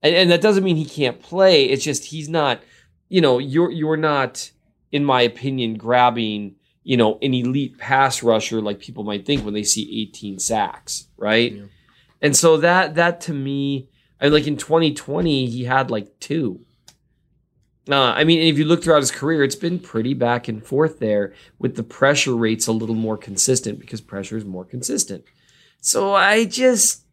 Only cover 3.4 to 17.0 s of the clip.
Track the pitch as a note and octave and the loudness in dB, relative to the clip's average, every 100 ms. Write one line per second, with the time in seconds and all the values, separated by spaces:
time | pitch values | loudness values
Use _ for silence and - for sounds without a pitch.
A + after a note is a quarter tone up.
3.4 | C#3 C#3+ F3 E3+ D#3 D#3 D#3 C#3+ B2+ - | 0 0 0 -2 -4 -2 0 0 -2 -6
4.4 | - _ _ _ _ C#3+ C#3+ B2+ A#2+ A#2 | -18 _ _ _ _ -4 0 2 2 0
5.4 | C3+ C3+ A#2 A2 A2 B2 B2 A#2+ A2+ G#2 | -8 -4 -4 -6 0 2 2 2 -4 -6
6.4 | G2+ - _ _ - B2 A2 - C#3 B2+ | -10 -16 _ _ -4 2 2 2 -2 -2
7.4 | B2 C3 C3+ - - C3+ C3+ B2+ A#2 A2 | -2 -2 -4 -10 -2 0 2 0 0 0
8.4 | G#2 A2+ G#2 G2+ - - G#2 G#2 F#2+ C#3+ | 0 -4 -4 -8 -12 -12 -8 -8 -4 -4
9.4 | G#2 G#2 G#2 - G#2+ A2+ G#2 - G#2 F#2+ | -4 -6 -4 -4 -4 -8 -10 -10 -14 -8
10.4 | - A2+ G2 - - - - _ G#2 A2 | -4 -2 -4 -6 -12 -12 -12 _ 0 0
11.4 | A#2+ G2+ G2+ _ _ _ _ _ D3 C3+ | 0 -4 -20 _ _ _ _ _ 0 4
12.4 | E3 D#3+ E3 F3+ F3 D#3 E3+ F3 - D3 | 6 6 4 4 2 2 0 0 -8 -6
13.4 | C3+ C#3 C#3 C#3 C3 _ _ _ C#3+ D3+ | -6 -4 -4 -4 -8 _ _ _ 2 2
14.4 | D3 D3 - D#3+ E3 C#3 - C#3+ E3+ C#3+ | 2 -6 0 2 2 -2 -8 -4 0 0
15.4 | B2+ A#2 B2 C3 B2+ A2+ G2 _ - D#3 | -2 -4 -2 -2 0 -4 -8 _ -6 -4
16.4 | B2+ F2 _ _ _ _ | -4 -6 _ _ _ _